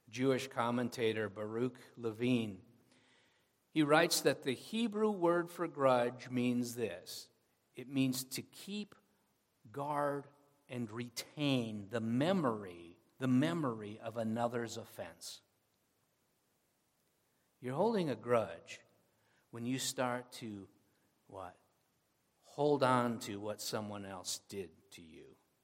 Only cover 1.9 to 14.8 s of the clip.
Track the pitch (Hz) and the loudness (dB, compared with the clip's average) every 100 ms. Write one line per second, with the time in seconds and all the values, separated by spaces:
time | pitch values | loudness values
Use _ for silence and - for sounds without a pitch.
1.9 | - 117 104 123 123 107 92 - _ _ | -8 -6 0 2 2 2 -8 -16 _ _
2.9 | _ _ _ _ _ _ _ _ 156 147 | _ _ _ _ _ _ _ _ 2 6
3.9 | 151 170 - 156 135 143 120 - 220 233 | 6 6 4 2 2 0 -4 -4 -2 0
4.9 | 208 220 202 170 170 170 - 170 117 135 | 2 0 4 4 4 0 -4 -6 2 6
5.9 | 127 120 123 - 123 123 123 117 120 107 | 6 4 -2 -4 0 2 0 -2 -4 -4
6.9 | 87 - - - _ _ _ _ - 123 | -6 -12 -14 -16 _ _ _ _ -16 -4
7.9 | 139 135 127 - - - - - 208 202 | 0 2 0 -6 -8 -10 -14 -8 -8 -8
8.9 | - _ _ _ _ _ _ - 107 143 | -14 _ _ _ _ _ _ -14 -8 -2
9.9 | 147 147 143 139 - _ _ - 123 113 | 0 0 0 -6 -18 _ _ -10 -6 -6
10.9 | 110 123 - - - 147 131 113 107 98 | -6 -8 -8 -10 0 2 2 2 -6 -4
11.9 | 117 113 120 156 190 139 107 98 87 85 | -2 0 2 4 4 2 0 -6 -14 -18
12.9 | 85 _ - 127 127 156 170 143 113 104 | -20 _ -4 4 4 4 2 -2 -4 -8
13.9 | 110 117 110 110 113 120 120 117 113 | -10 -8 -4 -2 0 0 0 -4 -6